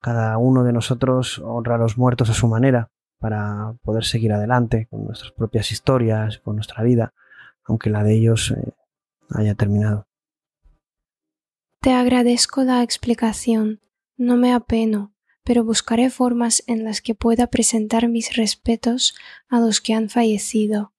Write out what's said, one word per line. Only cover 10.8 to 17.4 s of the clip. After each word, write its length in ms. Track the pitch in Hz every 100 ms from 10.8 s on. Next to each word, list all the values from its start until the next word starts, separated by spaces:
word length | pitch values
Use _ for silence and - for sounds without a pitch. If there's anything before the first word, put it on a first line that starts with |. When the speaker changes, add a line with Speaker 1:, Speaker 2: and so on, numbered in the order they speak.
| _ _ _ _ _ _ _ _ _ _
Speaker 2:
Te 140 | 262
agradezco 680 | 254 247 247 240 240 - -
la 200 | 262 247
explicación. 960 | 240 - - 226 226 214 - 220 214 214 _ _ _ -
No 180 | 240 247
me 180 | 247
apeno, 600 | 247 - 226 226 208 202 _ _ _ -
pero 180 | 240
buscaré 460 | 226 220 - 233 254
formas 540 | - 247 240 233 - -
en 160 | 226
las 160 | 220 208
que 140 | - 220
pueda 320 | 233 226